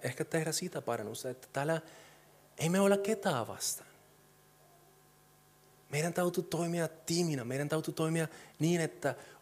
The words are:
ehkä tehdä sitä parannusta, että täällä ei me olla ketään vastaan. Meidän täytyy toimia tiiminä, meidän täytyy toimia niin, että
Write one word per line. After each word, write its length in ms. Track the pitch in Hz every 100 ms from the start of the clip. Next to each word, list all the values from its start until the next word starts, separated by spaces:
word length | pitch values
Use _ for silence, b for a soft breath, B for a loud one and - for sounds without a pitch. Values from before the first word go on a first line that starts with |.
ehkä 220 | 127 -
tehdä 280 | 156 160 160
sitä 300 | 151 180 156
parannusta, 480 | 120 117 107 113 131
että 180 | 123 -
täällä 280 | 139 147 160 - B B B B B B -
ei 100 | 160
me 120 | 185
olla 160 | 196 196
ketään 520 | 202 220 196 135 110
vastaan. 420 | 101 - - - - - - - - - - - - - - - - - - _ - - - -
Meidän 240 | 143 165
täytyy 280 | 165 180 180
toimia 460 | 170 160 170 170 160
tiiminä, 560 | - - 170 170 139
meidän 240 | 117 135 147
täytyy 260 | 160 156
toimia 340 | 151 160 165 156 B B B
niin, 220 | 156 175
että 340 | 160 - 143 - B B